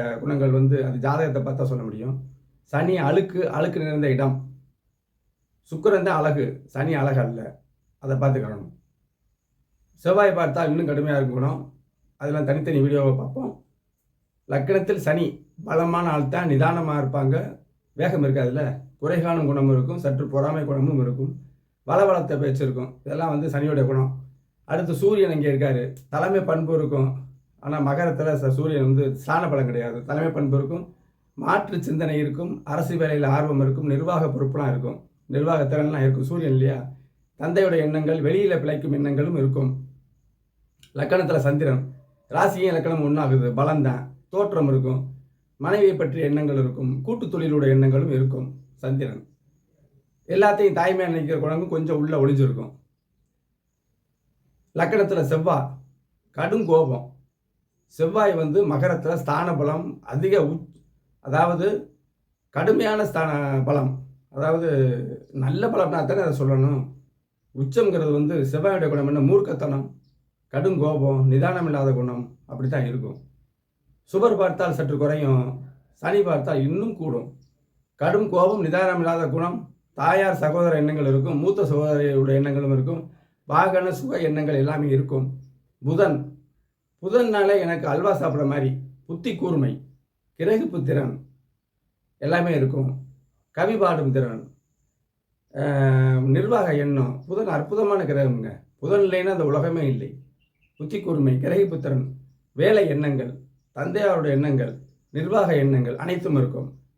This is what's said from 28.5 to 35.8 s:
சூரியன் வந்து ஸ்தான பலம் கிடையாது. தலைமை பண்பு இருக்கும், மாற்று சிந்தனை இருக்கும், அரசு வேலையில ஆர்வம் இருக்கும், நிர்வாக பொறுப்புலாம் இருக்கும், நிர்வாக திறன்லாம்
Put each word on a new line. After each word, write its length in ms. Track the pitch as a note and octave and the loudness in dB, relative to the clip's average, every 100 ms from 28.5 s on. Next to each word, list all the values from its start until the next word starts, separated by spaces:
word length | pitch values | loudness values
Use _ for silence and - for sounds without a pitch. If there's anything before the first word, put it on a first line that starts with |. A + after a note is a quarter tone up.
சூரியன் 340 | C3+ D#3 D3 C3 | 0 0 2 2
வந்து 180 | C3+ C3+ - | 4 2 -2
ஸ்தான 280 | - E3 E3 | -2 -2 0
பலம் 200 | C#3 B2 | 0 0
கிடையாது. 280 | A#2 A#2 A#2+ | -2 -4 -8
தலைமை 260 | C3+ D3+ D#3+ | -6 -2 -2
பண்பு 240 | D3+ C#3 C3+ | 0 0 0
இருக்கும், 260 | C#3 E3+ - - _ _ _ - | 0 -6 -10 -18 _ _ _ -8
மாற்று 400 | E3 G3+ G3+ F3+ | 0 0 0 -6
சிந்தனை 320 | C3 D#3 D#3 D3+ | -4 -2 -2 -2
இருக்கும், 340 | C#3+ C#3 F3 - | -2 -4 -8 -8
அரசு 300 | - D3+ C#3+ E3 | -6 -4 -2 0
வேலையில 360 | D#3 D3 C#3 C#3+ | 0 0 2 2
ஆர்வம் 280 | D3+ C#3 | 2 2
இருக்கும், 260 | C3+ C3 D3 | 0 0 -2
நிர்வாக 360 | C#3 E3 E3 D#3 | -2 0 0 0
பொறுப்புலாம் 440 | C3 C3+ D3 C3+ | -2 -2 -2 -2
இருக்கும், 260 | C3 - - - _ - | -2 -4 -10 -18 _ -6
நிர்வாக 360 | C#3 D#3 D#3 | -2 0 0
திறன்லாம் 400 | C3 D3+ | 0 0